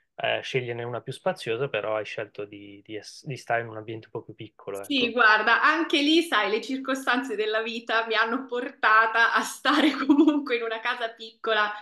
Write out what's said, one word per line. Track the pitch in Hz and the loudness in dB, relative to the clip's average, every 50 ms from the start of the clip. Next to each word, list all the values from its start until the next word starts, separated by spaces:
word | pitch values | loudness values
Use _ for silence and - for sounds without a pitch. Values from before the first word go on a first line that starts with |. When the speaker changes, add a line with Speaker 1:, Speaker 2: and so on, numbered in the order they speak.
| _ _ _ | _ _ _
Speaker 1:
eh, | - 123 117 113 110 | -4 -2 -2 -2 -2
sceglierne | - - - 131 123 117 120 117 | -4 -4 -4 -4 -4 -4 -6 -6
una | 117 120 123 113 | -6 -6 -8 -8
più | - - | -8 -10
spaziosa, | 135 - - 185 180 - - 120 113 117 139 139 | -10 -6 -4 -4 -4 -4 -4 -4 -4 -4 -4 -4
però | 110 104 101 107 107 | -4 -4 -2 -2 -2
hai | 107 104 | -4 -4
scelto | - - 117 107 101 _ - 104 | -6 -8 -10 -10 -10 _ -12 -12
di, | 101 107 101 101 101 101 101 101 | -12 -14 -18 -18 -20 -20 -20 _
di | - 107 | -12 -12
ess-, | 104 - - - - - | -12 -12 -14 -18 -16 -12
di | 165 127 | -12 -12
stare | 120 - - 120 117 | -8 -4 -2 -2 -2
in | 117 113 | -2 -4
un | 107 | -10
ambiente | 107 107 110 113 113 - | -12 -10 -10 -12 -12 -12
un | - | -12
po' | - 113 - | -12 -12 -12
più | - 104 | -14 -16
piccolo, | - 110 104 _ - - - - - - | -16 -18 -18 _ -16 -12 -10 -10 -8 -6
Speaker 2:
Sì, | - 285 254 240 233 | -4 -2 -2 0 0
Speaker 1:
ecco. | |
Speaker 2:
guarda, | 226 247 226 214 214 214 214 233 226 - | 2 4 4 6 4 4 4 4 2 4
anche | 247 294 311 320 320 - 330 285 | 4 2 2 2 0 0 0 2
lì, | 285 294 320 339 | 2 4 4 2
sai, | 330 - 262 208 208 196 | 2 2 0 0 0 0
le | 214 220 | -2 -2
circostanze | - - 262 262 269 262 262 269 - 254 247 247 262 247 214 | -2 -4 -6 -6 -4 -4 -4 -2 0 0 0 0 -2 -4 -4
della | 196 214 214 220 220 | -4 -2 0 0 -2
vita | 226 233 226 233 226 - 226 226 233 | -2 -4 -6 -8 -4 -2 0 0 0
mi | 226 220 | 0 0
hanno | 214 226 226 233 269 - | 0 0 0 -2 -4 -6
portata | - 240 247 262 285 - - - 220 214 226 226 226 226 226 233 - | -6 -6 -6 -6 -8 -4 0 4 6 6 6 6 6 4 4 4 4
a | - 226 | 4 2
stare | 247 - - - - 269 294 294 - 311 | 0 -2 -6 -2 2 2 4 4 4 4
<laughs> | - - - | 2 2 4
comunque | 277 277 294 330 302 294 285 269 254 240 | 4 6 6 6 6 4 0 0 -2 -2
in | 233 | -2
una | 226 226 226 226 | -2 -4 -6 -4
casa | 226 240 254 247 233 226 | -4 -4 -4 -4 -6 -8
piccola, | 226 - 226 220 - _ - 226 220 214 208 208 208 - | -8 -10 -18 -18 -14 _ -2 0 2 2 2 0 -2 -6